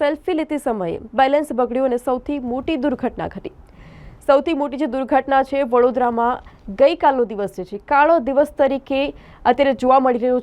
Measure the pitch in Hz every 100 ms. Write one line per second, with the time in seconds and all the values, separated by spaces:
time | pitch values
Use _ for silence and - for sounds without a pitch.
0 | 294 302 - 311 311 294 - 220 175 160
1 | 220 - 269 285 294 240 247 240 269 247
2 | 269 254 254 294 247 247 262 311 277 240
3 | 240 220 165 - - - - - - -
4 | - - - 277 285 294 285 254 294 262
5 | 262 277 262 269 262 277 277 240 247 247
6 | 247 233 233 254 - - - 196 277 339
7 | 302 262 233 208 196 190 180 202 - 277
8 | 302 330 233 269 294 - 277 269 - 269
9 | 277 - - - - 247 277 262 254 269
10 | 262 240 247 247